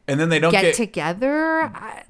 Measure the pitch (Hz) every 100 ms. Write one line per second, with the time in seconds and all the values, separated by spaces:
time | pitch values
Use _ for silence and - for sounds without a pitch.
0 | - 139 165 156 160 190 180 156 226 -
1 | 156 180 262 302 320 320 311 - 214 -